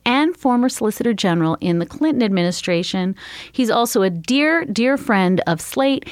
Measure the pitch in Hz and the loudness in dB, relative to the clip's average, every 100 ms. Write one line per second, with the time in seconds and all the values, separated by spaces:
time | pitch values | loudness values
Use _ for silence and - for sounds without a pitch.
0 | - 254 311 349 269 240 247 - 214 214 | 0 2 0 0 0 2 0 0 -4 -2
1 | 233 208 196 170 160 - 180 170 170 - | -2 0 0 2 0 0 0 0 -2 -2
2 | 311 285 220 190 175 175 - 170 180 190 | -2 0 0 0 0 -2 -2 -2 -2 -2
3 | 185 190 - - - - 233 226 233 233 | -2 -4 -10 -18 -8 -2 2 2 2 2
4 | 190 170 160 262 302 330 330 220 240 277 | 2 0 0 2 2 2 0 0 0 0
5 | 277 202 185 185 - 165 - - 269 269 | 0 2 4 2 0 -2 -4 -2 0 0
6 | - | -4